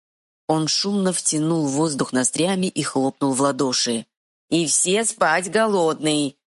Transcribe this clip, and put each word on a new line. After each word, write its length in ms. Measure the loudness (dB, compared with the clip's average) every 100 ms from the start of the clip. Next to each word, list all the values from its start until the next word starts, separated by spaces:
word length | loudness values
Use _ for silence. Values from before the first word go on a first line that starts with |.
| _ _ _ _ -2
Он 200 | 0 0
шумно 460 | -2 -2 0 0
втянул 520 | 0 -2 0 0 0 0
воздух 480 | 0 0 -2 -2
ноздрями 540 | 0 0 0 0 0 -2
и 160 | -2
хлопнул 500 | -2 0 -2 0 -2
в 80 | 2
ладоши. 640 | 0 2 0 0 -2 -4 -6 _ _ _ _
«И 160 | 0 0
все 380 | 0 0 0 -2
спать 440 | 0 2 2 0
голодный! 880 | 0 2 2 2 0 0 0 -2 -6